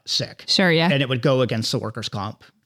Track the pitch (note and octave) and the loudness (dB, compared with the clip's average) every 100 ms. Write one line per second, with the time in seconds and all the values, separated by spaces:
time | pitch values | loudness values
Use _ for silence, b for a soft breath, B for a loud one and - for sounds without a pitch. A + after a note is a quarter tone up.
0 | - - - - - - F#3 D#3+ E3 C#3 | -6 -4 -6 -8 0 2 4 4 2 2
1 | C3 B2+ C#3+ C3 A#2+ A2+ - B2 G#2+ A2+ | 0 0 2 2 0 -2 -2 -4 -6 -8
2 | G#2+ G#2 G2+ - - _ | -8 -8 -8 -10 -20 _